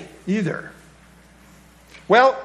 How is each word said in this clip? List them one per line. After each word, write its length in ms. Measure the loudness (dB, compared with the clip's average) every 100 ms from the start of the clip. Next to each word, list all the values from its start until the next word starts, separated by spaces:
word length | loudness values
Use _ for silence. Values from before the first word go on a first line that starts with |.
| -12 -16 -6
either." 440 | -6 -4 -8 -14 -20 _ _ _ _ _ _ _ -20 _ _ _ -10 2
Well, 280 | 4 4 0